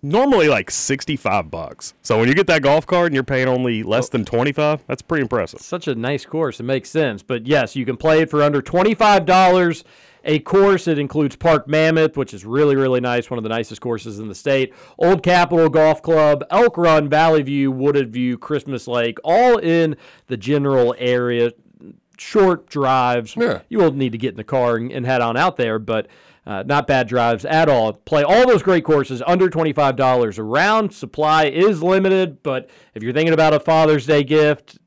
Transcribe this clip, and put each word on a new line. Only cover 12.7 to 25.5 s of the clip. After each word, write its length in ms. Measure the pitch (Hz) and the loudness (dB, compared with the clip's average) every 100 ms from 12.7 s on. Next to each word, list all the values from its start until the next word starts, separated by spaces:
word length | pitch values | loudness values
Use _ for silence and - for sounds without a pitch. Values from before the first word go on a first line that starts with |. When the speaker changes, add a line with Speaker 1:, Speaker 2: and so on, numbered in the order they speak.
| 139 | 2
Speaker 2:
really 240 | 135 127 | 2 0
nice, 320 | 123 123 117 | -2 -4 -4
one 80 | 120 | -8
of 40 | |
the 60 | 110 | -6
nicest 320 | 113 117 110 | -6 -6 -10
courses 380 | 123 113 117 101 | -8 -8 -10 -14
in 80 | 107 | -14
the 80 | 95 | -10
state, 360 | - 135 131 - - - | -2 -2 -2 -8 -20 -2
Old 240 | 165 185 | 0 0
Capitol 440 | 180 175 175 165 160 | 2 2 2 2 2
Golf 360 | 160 156 151 | 4 2 2
Club, 420 | - 160 151 147 - | 0 2 2 2 0
Elk 260 | 185 240 233 | 2 2 2
Run, 320 | 170 156 147 | 2 2 2
Valley 320 | 151 165 160 | 2 2 2
View, 300 | 139 143 139 | 0 -2 -2
Wooded 420 | 131 139 143 127 | 0 0 0 -2
View, 240 | 117 123 120 | -4 -4 -4
Christmas 500 | - 147 143 131 - | -6 -6 -6 -12 -6
Lake, 300 | 120 117 113 | -2 -2 -4
all 340 | - 180 247 233 | 0 2 4 2
in 380 | 165 165 165 147 - - _ | 2 2 0 -2 -14 -20 _
the 100 | 120 | -10
general 560 | 101 147 143 135 120 123 | -2 0 2 2 2 0
area. 520 | 123 123 123 120 120 117 _ _ - - _ _ | -2 0 0 0 -2 -2 _ _ -20 -20 _ _
Short 500 | - 220 190 170 - | -4 2 2 2 -4
drives. 680 | 151 135 131 123 123 113 - | -4 0 2 2 0 -4 -4
Speaker 3:
Yeah. 260 | 233 101 - | -4 -4 -6
Speaker 2:
You 120 | 226 | 0
will 140 | 170 | 0
need 180 | 135 131 | 2 -4
to 80 | 113 | -4
get 100 | 123 | -8
in 80 | 107 | -8
the 60 | |
car 320 | 110 135 123 113 | -4 0 0 0
and, 160 | 120 | -4
and 160 | 131 123 | -8 -4
head 140 | 131 | -2
on 140 | 117 117 | 0 0
out 220 | 123 | -2